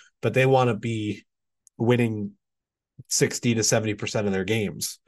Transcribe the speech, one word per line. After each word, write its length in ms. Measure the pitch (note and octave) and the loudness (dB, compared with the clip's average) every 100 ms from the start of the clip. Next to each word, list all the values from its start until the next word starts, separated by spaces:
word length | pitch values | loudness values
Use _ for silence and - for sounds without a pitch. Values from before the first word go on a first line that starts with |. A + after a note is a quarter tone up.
| - _ | -20 _
but 120 | A#2 | -2
they 120 | A2+ C3 | 2 4
wanna 300 | C3 B2 G#2 | 4 4 0
be 480 | A#2 A2+ G#2 G2+ - _ _ _ _ - | -4 -4 -6 -8 -12 _ _ _ _ -2
winning 560 | A#2 A#2+ A#2 G#2+ G2+ - _ _ _ _ _ - - | 2 2 2 -2 -8 -10 _ _ _ _ _ -20 -4
sixty 460 | - - - A#2+ | 0 0 0 0
to 100 | A2+ | 0
seventy 300 | G#2 A#2+ A2 | 2 0 0
percent 340 | G2 G#2 A2+ G#2 | -4 -4 -2 -2
of 40 | |
their 120 | F#2+ | -2
games. 560 | F#2 A2+ G2 D#2 - - | 0 -2 -2 -6 -10 -12